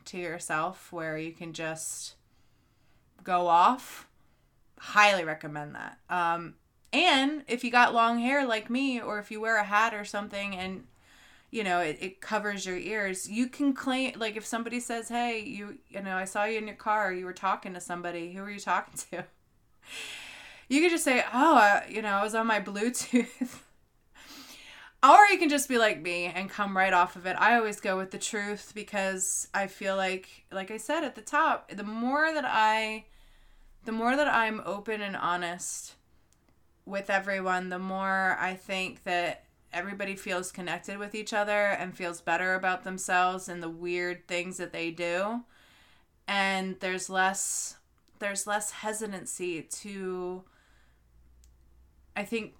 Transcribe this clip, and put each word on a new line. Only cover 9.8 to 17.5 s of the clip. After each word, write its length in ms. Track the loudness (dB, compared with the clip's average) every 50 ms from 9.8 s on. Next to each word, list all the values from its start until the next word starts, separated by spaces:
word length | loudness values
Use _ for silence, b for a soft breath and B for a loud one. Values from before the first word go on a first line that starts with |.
| 4 2 0
or 120 | -2 -8
something 500 | -6 -6 -6 -6 -6 -6 -6 -6 -6 -6
and, 300 | -6 -6 -6 -6 -8 -12 -16 b b b b b b b b b b b b
you 140 | -6 -4 0
know, 160 | 0 2 2
it, 180 | 2 0 -2 -4
it 200 | -6 -10 -10 -10
covers 440 | -8 -2 -2 -2 -2 -2 -4 -4 -4
your 120 | -6 -6 -6
ears, 520 | -4 -4 -4 -2 -2 -2 -4 -6 -6 -6
you 180 | -2 -2 -2 -2
can 260 | -2 0 0 0 0
claim, 400 | 0 0 -2 -2 0 -2 -4 -4 -4
like, 180 | -6 -6 -6
if 100 | -6 -8
somebody 340 | -6 -6 -4 -4 -4 -6 -6
says, 300 | -6 -4 -6 -6 -6 -4
"Hey, 300 | -4 -2 -2 -2 -2 -4
you, 360 | -6 -8 -10 -10 -10 -12 -14 -16 _ _
you 120 | -10 -8
know, 140 | -6 -4 -4
I 100 | -4 -4
saw 200 | -2 -2 0 0
you 120 | 0 0 -2
in 100 | -4 -6
your 80 | -10
car, 360 | -8 -2 0 0 2 2 0 -2
you 120 | -4 -6
were 80 | -8 -8
talking 400 | -4 -2 -2